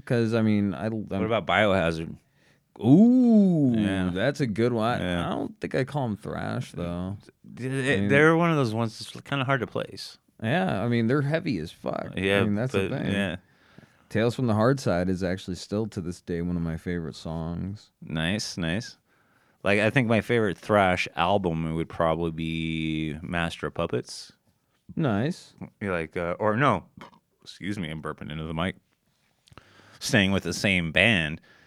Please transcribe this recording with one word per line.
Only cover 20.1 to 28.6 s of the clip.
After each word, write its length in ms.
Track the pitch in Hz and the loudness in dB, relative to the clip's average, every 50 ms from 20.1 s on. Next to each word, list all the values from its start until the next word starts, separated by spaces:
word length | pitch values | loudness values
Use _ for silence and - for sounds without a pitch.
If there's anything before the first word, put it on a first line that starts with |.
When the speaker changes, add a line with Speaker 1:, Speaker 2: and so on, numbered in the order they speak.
| 117 107 | 2 2
Speaker 2:
favorite 360 | - - 120 117 110 98 80 | 2 2 0 2 2 0 -2
thrash 480 | - - - 107 104 95 92 90 - - - - | -4 0 2 4 6 6 4 4 2 -2 -4 -2
album 580 | 76 85 90 101 104 92 87 80 80 82 80 80 | 0 2 2 2 2 2 0 -2 -2 -2 -2 -2
would 140 | 82 80 - | -2 -4 -4
probably 420 | - - 85 82 80 82 85 82 | -2 0 2 2 2 0 -2 -4
be 840 | 80 78 82 80 80 82 80 80 80 80 80 78 78 78 78 76 73 80 | -4 -4 -6 -4 -4 -4 -4 -4 -4 -2 -2 -2 -2 -2 -4 -4 -6 -8
Master 460 | 85 80 85 85 85 85 - - - | -8 -6 -4 -2 -2 -4 -4 -6 -8
of 60 | 76 - | -6 -4
Puppets. 580 | - 85 - - 123 - - - - - - - _ _ _ _ _ _ _ _ _ _ - - | -4 -4 -2 -4 -6 -6 -8 -12 -16 -16 -18 -20 _ _ _ _ _ _ _ _ _ _ -12 -6
Speaker 1:
Nice. 560 | - 160 127 104 101 123 160 185 - - - _ - - - - _ | -4 -2 0 0 0 -2 -2 -4 -8 -14 -20 _ -18 -18 -18 -14 _
Speaker 2:
You're 100 | 107 98 90 | -6 -4 -4
like, 220 | 85 80 78 - | -4 -4 -6 -6
uh, 220 | 92 85 85 87 - | -6 -4 -4 -4 -2
or 160 | 107 107 104 | -2 0 0
no, 300 | 120 147 135 104 85 - - _ - - - - _ _ _ _ _ _ | 2 2 2 2 0 -2 -8 _ -20 -20 -20 -20 _ _ _ _ _ _
excuse 340 | - - - - 98 101 | -20 -18 -12 -10 -8 -6
me, 120 | 107 85 76 | -6 -6 -6
I'm 100 | 80 78 | -8 -8
burping 300 | 73 78 73 - - 71 | -8 -8 -10 -10 -10 -10
into 140 | 76 80 78 | -8 -8 -8
the 80 | 82 80 | -6 -4
mic. 240 | 80 | -2